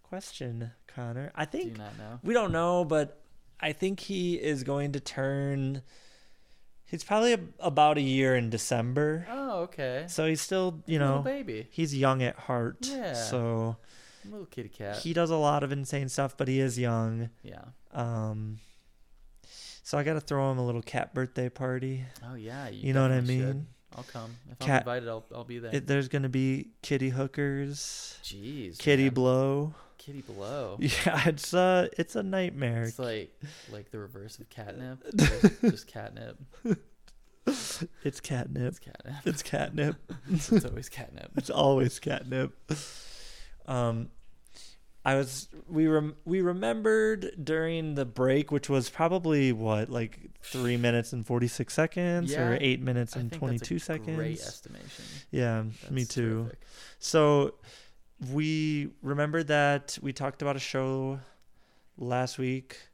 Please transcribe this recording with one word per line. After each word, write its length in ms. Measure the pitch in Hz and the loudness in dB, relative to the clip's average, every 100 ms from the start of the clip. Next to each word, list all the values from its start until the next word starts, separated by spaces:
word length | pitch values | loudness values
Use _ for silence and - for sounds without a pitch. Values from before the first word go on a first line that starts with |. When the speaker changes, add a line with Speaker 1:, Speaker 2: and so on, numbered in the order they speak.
Speaker 1:
question, 680 | _ 185 - - 127 117 117 - - | _ -12 -12 -10 -8 -6 -8 -12 -18
Connor. 440 | - 120 120 143 - | -10 -8 -8 -8 -6
I 100 | 151 | -6
Speaker 2:
Do 120 | - | -4
you 40 | 370 | -6
Speaker 1:
think 120 | 110 | -8
Speaker 2:
not 200 | 104 104 | -14 -14
know? 220 | 107 120 | -14 -8
Speaker 1:
we 100 | 175 | 2
don't 180 | 240 202 | 2 4
know, 320 | 165 170 175 165 | 2 4 4 4
but 360 | 156 143 - - - - - | 2 2 -6 -20 -20 -20 -6
I 140 | 156 | -4
think 260 | 156 190 196 | -2 -2 -2
he 340 | - 196 180 175 | -4 -2 0 0
is 280 | 147 143 | 0 -2
going 280 | 131 139 143 | -2 -2 -2
to 60 | 139 | -4
turn, 840 | - - 135 139 139 139 135 143 - - - - - - - - - - - | -6 -4 -2 0 0 0 -2 -4 -10 -20 -20 -20 -20 -20 -20 -20 -20 -20 -10
he's 180 | 165 | -10
probably 300 | - 214 240 | 0 4 6
a-, 60 | 226 170 - | 4 0 -4
about 380 | 175 143 151 147 | 0 6 6 6
a 40 | |
year 340 | 135 135 135 127 | 4 4 6 4
in 140 | 117 | 2
December. 760 | 110 - 123 117 131 151 160 175 | -2 0 0 2 2 2 0 -6
Speaker 2:
Oh, 300 | 254 269 190 | -6 -4 -4
okay. 440 | 175 - 131 127 170 | -4 -4 -4 -4 -6
Speaker 1:
So 200 | 170 160 | 0 0
he's 140 | 160 | 0
still, 400 | - 190 180 160 - | 0 0 0 -2 -2
you 120 | 160 | 2
Speaker 2:
Little 180 | 139 135 | 4 2
Speaker 1:
know, 40 | |
Speaker 2:
baby. 460 | 139 277 269 110 - | 0 -4 -6 -8 -8
Speaker 1:
he's 260 | - 160 143 | -2 0 4
young 260 | 135 131 | 4 4
at 120 | 123 - | 0 -2
heart. 400 | - 123 117 - | -4 0 -2 -4
Speaker 2:
Yeah. 320 | 254 277 202 | -6 -4 -4
Speaker 1:
So 640 | 123 110 127 117 113 113 110 - - - - 101 | -4 -2 0 0 0 0 -4 -12 -20 -20 -20 -16
Speaker 2:
Little 160 | 107 - | -14 -12
kitty 220 | - 107 | -12 -12
cat. 280 | - 104 104 | -10 -8 -6
Speaker 1:
he 160 | 165 | -2
does 160 | 170 165 | 2 2
a 80 | 160 | 4
lot 260 | 147 147 | 4 2
of 80 | 139 | 0
insane 380 | 143 131 139 135 | -2 -2 -4 -2
stuff, 260 | - 139 - | -2 -2 0
but 120 | 131 | 0
he 120 | 135 | 2
is 180 | 135 120 | 2 2
young. 500 | 123 117 113 113 117 - | 0 2 0 -2 -6 -10
Speaker 2:
Yeah. 200 | - - - - - | -18 -16 -18 -20 -10
Speaker 1:
Um, 640 | 147 117 113 110 107 107 110 - - _ _ - - - - - - - - | -6 -2 -2 -2 -4 -6 -8 -14 -20 _ _ -20 -20 -20 -20 -20 -20 -18 -16
so 140 | - 135 | -4 -2
I 60 | |
gotta 180 | 147 156 | 0 -2
throw 300 | 147 139 135 | 0 0 2
him 60 | 131 | 2
a 80 | 123 | 0
little 160 | 117 | -2
cat 320 | - 131 - | -4 -4 -2
birthday 360 | - 127 - 123 | -2 -2 -2 -4
party. 540 | - 127 127 131 131 127 120 117 | -4 -4 -2 -4 -6 -8 -12 -14
Speaker 2:
Oh, 80 | 127 | -12
yeah, 340 | 110 131 131 | -12 -12 -12
you 180 | 104 135 | -4 2
Speaker 1:
You 60 | |
know 100 | 135 | 6
what 80 | 131 | 6
I 40 | 127 | 6
Speaker 2:
definitely 220 | 123 127 | 4 2
should. 160 | 131 135 | 2 -2
Speaker 1:
mean? 120 | 151 - _ - | -6 -14 _ -16
Speaker 2:
I'll 80 | |
come. 320 | - 123 113 117 - | -12 -12 -12 -16 -18
If 80 | 123 | -6
I'm 40 | 139 | 2
Speaker 1:
Cat 140 | 135 | 2
Speaker 2:
invited, 260 | 123 123 117 | 2 -4 -4
I'll, 160 | 113 - 117 | -8 -10 -14
I'll 80 | |
be 160 | 120 120 | -12 -10
there. 160 | 117 139 | -4 -4
Speaker 1:
it, 100 | 135 | 2
there's 220 | 139 131 | 0 2
gonna 220 | 143 135 | 0 0
be 400 | 131 131 135 - _ | 0 2 0 -4 _
kitty 280 | - 139 131 | -2 0 0
hookers, 1080 | 127 135 - 143 139 139 143 - - - - | -2 -4 -2 -2 -2 -6 -8 -8 -10 -12 -14
Speaker 2:
Jeez, 560 | - 101 107 147 98 85 | -14 -12 -12 -10 -10 -2
Speaker 1:
kitty 240 | - 139 | 4 6
Speaker 2:
man. 100 | 135 | 6
Speaker 1:
blow. 600 | 127 127 131 135 139 151 - - - | 6 4 4 4 2 -2 -6 -20 -20
Speaker 2:
Kitty 220 | - 139 | -16 -14
blow. 560 | 131 98 98 143 110 101 | -12 -10 -8 -6 -8 -2
Speaker 1:
<laughs> 40 | |
Yeah, 400 | 139 - 185 151 165 | 0 2 2 4 2
it's 260 | 151 - | 2 0
a, 360 | 175 185 185 175 - | 4 6 6 4 0
it's 180 | - 226 | -2 -2
a 80 | |
nightmare. 600 | 196 190 180 139 127 117 | -2 -2 -2 -2 -2 0
Speaker 2:
It's 140 | 113 117 | -2 -4
like, 420 | 123 110 87 - 143 151 - | -6 -6 -8 -14 -16 -16 -16
like 200 | 104 101 | -16 -12
the 80 | 110 | -12
reverse 400 | 101 98 107 - | -12 -14 -16 -16
of 100 | - | -18
catnip. 540 | - 104 95 127 131 - | -14 -12 -10 -12 -12 -2
Speaker 1:
<laughs> 60 | 208 | 6
Speaker 2:
Just, 460 | 147 - 208 - | 6 8 6 8
just 260 | 233 135 - | 2 2 -8
catnip. 500 | 113 107 110 113 120 135 - 233 196 - - - - - _ - | -12 -12 -12 -14 -16 -20 -8 -2 -2 -2 -20 -20 -20 -20 _ -4
Speaker 1:
It's 760 | 262 - - 165 - 143 - | -4 -6 -8 -10 -6 -8 -8
catnip. 420 | - 127 127 135 | -6 -4 -4 -4
Speaker 2:
It's 160 | 127 - | -4 -6
catnip. 360 | - - - 143 - | -16 -18 -14 -6 -4
Speaker 1:
It's 180 | 143 | -4
catnip. 520 | - 143 143 139 147 - - - | -4 -2 -2 0 0 -2 -10 -14
Speaker 2:
<laughs> 160 | - | -2
It's 340 | 170 - 220 123 | -2 6 4 4
always 240 | 107 127 | -8 -8
catnip. 420 | - 120 - - - | -12 -12 -14 -6 -6
Speaker 1:
It's 120 | - | 0
always 500 | - 139 135 127 - | 4 6 6 4 0
catnip. 540 | - 135 127 131 135 - - 151 - - - - - - - - - | -6 -6 -4 -4 -4 -6 -6 -6 -6 -14 -16 -16 -16 -16 -16 -14 -4
Um, 440 | 127 120 113 - - - - - - - - - - - | 0 0 0 -6 -12 -18 -20 -20 -18 -18 -20 -20 -2 2
I 100 | 139 | 2
was, 340 | 127 131 - 151 - | 0 -6 -12 -16 -4
we 180 | 160 156 | 2 4
rem-, 280 | 156 151 151 | 4 2 -8
we 180 | - 185 | -2 2
remembered 920 | 180 180 220 226 214 220 214 214 190 175 | 2 2 0 0 2 4 2 0 -6 -6
during 520 | 143 160 160 165 156 139 | -2 0 0 -2 -2 -2
the 100 | 123 | -4
break, 460 | 117 127 139 143 | 2 4 4 4
which 180 | 143 - | 0 2
was 200 | 139 117 | 2 2
probably, 600 | - 165 185 165 151 131 | 0 2 2 4 4 4
what, 380 | 113 110 107 113 | 4 2 2 0
like, 400 | 123 113 - - - | -2 -4 -8 -18 -16
three 360 | - 131 123 120 | -8 -2 2 4
minutes 340 | 120 117 117 | 4 4 0
and 140 | 123 110 | -4 0
forty-six 460 | 120 120 - - | 2 2 0 -2
seconds, 580 | - 160 - 175 175 135 | 2 0 2 0 2 0
or 200 | 143 120 | 2 2
Speaker 2:
Yeah, 40 | 123 | 4
Speaker 1:
eight 200 | 139 127 | 2 2
minutes 340 | 131 123 120 127 | 0 0 -2 -4
Speaker 2:
I 20 | |
Speaker 1:
and 100 | 117 | -4
Speaker 2:
think 120 | 160 | -4
that's 200 | 135 120 - | -2 -2 -2
a 60 | 175 | -4
Speaker 1:
twenty-two 400 | - 156 156 160 | -2 -6 -4 -4
Speaker 2:
great 240 | 156 165 | -4 -6
Speaker 1:
seconds? 80 | 165 | -8
Speaker 2:
estimation. 580 | - - - - - - 143 - | -12 -16 -16 -16 -16 -14 -16 -6
Speaker 1:
Yeah, 320 | 131 120 113 110 113 - | 0 0 0 -4 -8 -4
me 120 | 135 | -4
Speaker 2:
That's 120 | 120 - | -2 0
Speaker 1:
too. 280 | 117 110 | 0 0
Speaker 2:
terrific. 180 | 113 - - - - - | -2 -8 -18 -20 -20 -10
Speaker 1:
So 560 | - 165 147 143 143 - - - - - - - 131 | 2 6 8 6 4 -2 -20 -20 -20 -20 -20 -12 -4
we 580 | 139 156 156 156 151 143 - | -2 0 0 0 0 -4 -8
remembered 460 | 135 143 151 160 147 | -4 -2 0 0 2
that 500 | 147 143 143 - - | 4 4 2 -2 -6
we 120 | 139 | -6
talked 280 | 127 139 - | -4 -6 -2
about 140 | 143 135 | -2 -2
a 40 | |
show 600 | - 135 131 135 131 135 - _ - - _ _ _ - | -2 -2 0 0 -2 -6 -10 _ -20 -20 _ _ _ -10
last 400 | 120 123 127 - | -2 0 0 -2
week 400 | 131 131 127 - - | -2 -2 -6 -20 -20